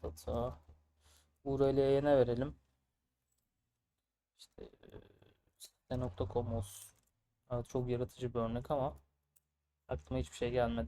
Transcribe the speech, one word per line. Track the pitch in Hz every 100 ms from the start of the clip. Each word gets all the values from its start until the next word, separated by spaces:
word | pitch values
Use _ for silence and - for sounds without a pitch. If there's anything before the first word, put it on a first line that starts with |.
data. | - 80 - 117 123 - - - _ _ _ _ _ _
U | 139 135
R | 139 135
L'ye | 135 139
ne | 147 139
verelim? | 123 120 135 - _ _ _ _ _ _ _ _ _ _ _ _ _ _ _ _ _ _
İşte, | - -
e, | - - - - - - - _ _ -
site | - _ - 127
nokta | 127 - 131
com | 120 117
olsun. | 113 104 - - _ _ _ _ _ -
Evet, | 123 120
çok | 127 123
yaratıcı | 120 123 - 123
bir | 120
örnek | 113 117 -
ama | 147 135 - _ _ _ _ _ _ _ _ -
aklıma | 73 - 131
hiçbir | - -
şey | 120
gelmedi | 123 117 117